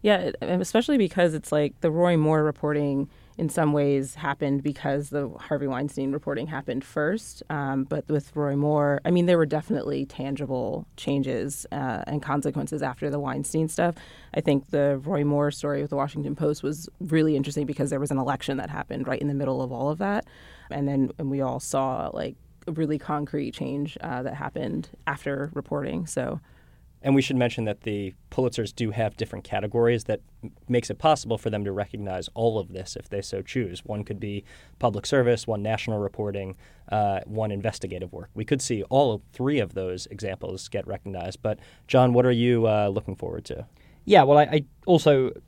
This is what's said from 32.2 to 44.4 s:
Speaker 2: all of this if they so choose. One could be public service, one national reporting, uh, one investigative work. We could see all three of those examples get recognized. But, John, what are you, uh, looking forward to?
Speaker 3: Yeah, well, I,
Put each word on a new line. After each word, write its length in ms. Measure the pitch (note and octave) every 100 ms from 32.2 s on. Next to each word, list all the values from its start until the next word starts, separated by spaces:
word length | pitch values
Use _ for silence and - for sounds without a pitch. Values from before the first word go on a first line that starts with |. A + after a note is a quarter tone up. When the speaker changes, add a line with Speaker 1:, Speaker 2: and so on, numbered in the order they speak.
| -
Speaker 2:
all 240 | - A#2 A2
of 160 | F2+
this 220 | F#2 F2+ G#2+
if 140 | -
they 120 | G2+
so 220 | - G2
choose. 420 | - C3 G2+ F2+ -
One 180 | G#2
could 160 | G2+ G2+
be 240 | G#2 G2+ - - - -
public 260 | A#2+ G2+ -
service, 400 | C#3 A#2+ A2+ -
one 160 | G#2+
national 380 | G#2 A2 - G#2+
reporting, 560 | G2+ - G#2 G2+ F#2+ F#2+ - - -
uh, 280 | G#2+ G#2 G2 -
one 240 | G#2+ A2
investigative 600 | G2+ G#2 - F#2+ F2+ F2+
work. 200 | - -
We 100 | -
could 160 | A2 C#3
see 220 | - A2 F#2
all 320 | C3 C#3 G#2 -
three 260 | - C3 D3
of 160 | F#2+ F#2+
those 320 | F#2 F2+ -
examples 600 | F#2+ G#2 F#2 - F#2+ -
get 200 | G#2 -
recognized. 560 | F#2+ G2 F#2 F2 -
But, 160 | G#2+ G#2+ - - -
John, 240 | B2+ B2+
what 140 | A#2+ B2+
are 60 |
you, 360 | A#2+ A#2+ A#2+ A2+
uh, 200 | G#2+ G#2
looking 280 | G2 - F#2
forward 300 | - - -
to? 220 | - - _ - - -
Speaker 3:
Yeah, 140 | G3
well, 160 | C3+
I, 60 | D3